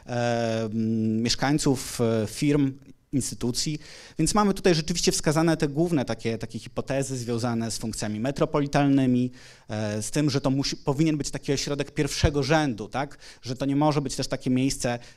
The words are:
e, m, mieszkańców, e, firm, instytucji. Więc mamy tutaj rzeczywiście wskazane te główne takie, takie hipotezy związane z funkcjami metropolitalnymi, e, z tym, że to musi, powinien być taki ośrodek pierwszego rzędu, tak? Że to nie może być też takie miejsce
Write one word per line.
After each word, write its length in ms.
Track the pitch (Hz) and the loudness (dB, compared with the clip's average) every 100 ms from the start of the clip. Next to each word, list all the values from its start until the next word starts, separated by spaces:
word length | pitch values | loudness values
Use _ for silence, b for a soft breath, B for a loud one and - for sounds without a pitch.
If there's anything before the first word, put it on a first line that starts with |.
| - | -6
e, 580 | 120 120 117 113 113 | -2 0 0 0 0
m, 580 | 110 113 110 113 110 110 | -2 0 0 2 0 0
mieszkańców, 800 | 117 - 139 151 147 127 - - | 0 0 2 2 2 0 -2 0
e, 260 | 117 113 104 | 2 2 0
firm, 460 | - 147 147 135 135 - - _ | 0 2 4 2 -2 -14 -20 _
instytucji. 680 | 135 - 107 120 120 160 151 B B B - | -4 -2 -4 -4 -2 -4 -6 B B B 0
Więc 140 | 160 | 2
mamy 200 | 208 208 | 4 2
tutaj 220 | 190 190 160 | 4 2 2
rzeczywiście 360 | 156 170 190 | 0 0 0
wskazane 460 | - 160 156 165 156 | 2 2 2 2 2
te 100 | 147 | 0
główne 380 | 139 175 151 117 | 0 0 0 0
takie, 320 | 113 117 113 | -2 -4 -4
takie 220 | 113 113 | -6 -10
hipotezy 580 | - - - 135 131 127 | -8 -8 -2 -2 -2 -4
związane 540 | 117 117 123 117 113 | -2 -2 0 -2 -2
z 60 | - | -4
funkcjami 420 | 113 - 110 107 | -6 -4 -4 -2
metropolitalnymi, 1120 | 131 139 156 151 143 143 143 139 131 123 123 B B B - | -4 0 0 0 2 2 4 4 4 2 0 B B B -8
e, 320 | 107 107 107 | -4 -2 -4
z 100 | 107 | -2
tym, 180 | 151 147 | 0 0
że 120 | 135 | 2
to 80 | 135 | 0
musi, 280 | 139 135 - | 0 -2 -2
powinien 400 | - 135 160 151 | -2 2 2 2
być 140 | 135 | -4
taki 220 | 139 - | -6 -2
ośrodek 380 | 135 139 143 143 | -2 -2 -4 -4
pierwszego 520 | - 143 - 165 143 | -2 -2 2 2 2
rzędu, 440 | 127 156 147 104 104 | 2 2 2 -2 -6
tak? 300 | 127 143 - B B | -6 -6 -10 B B
Że 140 | 120 131 | -10 -4
to 100 | 139 | -2
nie 100 | 139 | 2
może 260 | 151 143 | 2 2
być 140 | 135 - | -2 -4
też 120 | 131 | -4
takie 220 | 135 135 | -4 0
miejsce 500 | 127 135 - 120 120 B | 2 2 0 -2 -4 B